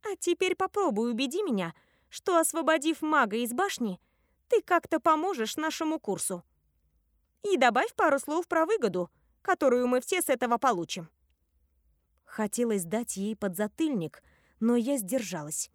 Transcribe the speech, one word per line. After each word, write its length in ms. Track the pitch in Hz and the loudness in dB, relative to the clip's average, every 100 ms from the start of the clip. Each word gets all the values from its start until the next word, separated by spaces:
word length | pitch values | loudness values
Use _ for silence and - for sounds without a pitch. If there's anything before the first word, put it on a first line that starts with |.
«А 140 | 427 370 | -8 -4
теперь 380 | - 339 370 | -2 0 0
попробуй 560 | 370 381 - 370 208 233 | 0 -2 0 0 0 -2
убеди 320 | 226 269 320 | -2 -2 -2
меня, 320 | 403 208 170 - _ _ _ | -2 -2 -2 -8 _ _ _
что, 300 | - - 349 | -8 2 2
освободив 640 | 320 320 294 320 302 311 | 2 0 2 2 2 -2
мага 340 | 311 311 233 214 | 2 2 2 0
из 160 | 240 | -2
башни, 480 | 247 392 - 233 180 _ _ _ _ _ | -2 -2 -2 -6 -6 _ _ _ _ _
ты 140 | 453 | 0
как-то 380 | - 349 - 320 | 4 0 0 0
поможешь 560 | 330 311 359 320 220 - | 2 2 0 -2 -4 -4
нашему 420 | 311 - 320 311 | -4 -2 -4 -4
курсу. 460 | - 190 - 175 - _ _ _ _ _ _ _ _ _ | -4 -4 -4 -8 -12 _ _ _ _ _ _ _ _ _
И 140 | 403 359 | 0 4
добавь 380 | 247 226 403 | 4 4 -2
пару 240 | - 349 277 | 2 2 2
слов 280 | - 311 339 | 0 -4 0
про 160 | 330 | 0
выгоду, 460 | 320 427 233 175 175 _ _ _ | 2 0 0 -2 -6 _ _ _
которую 440 | - 370 285 247 247 | -2 2 4 4 2
мы 120 | 254 | 0
все 220 | - 370 | 0 -2
с 60 | 320 | 0
этого 300 | 254 247 233 | 0 0 2
получим». 520 | 262 196 170 - 165 _ _ _ _ _ _ _ _ _ _ _ | 2 0 -4 -10 -12 _ _ _ _ _ _ _ _ _ _ _
Хотелось 600 | _ - 208 - 240 208 | _ -6 -4 -2 0 -2
дать 320 | 170 214 240 - | -2 -6 -6 -6
ей 180 | 196 | -6
подзатыльник, 880 | 220 202 175 214 - 320 247 156 - _ _ _ _ | -4 -6 -2 -6 -2 -2 -2 -4 -10 _ _ _ _
но 160 | 220 240 | 2 2
я 220 | 226 285 | 2 -2
сдержалась. 720 | 190 254 196 170 147 - - | -2 -4 -4 -8 -8 -8 -10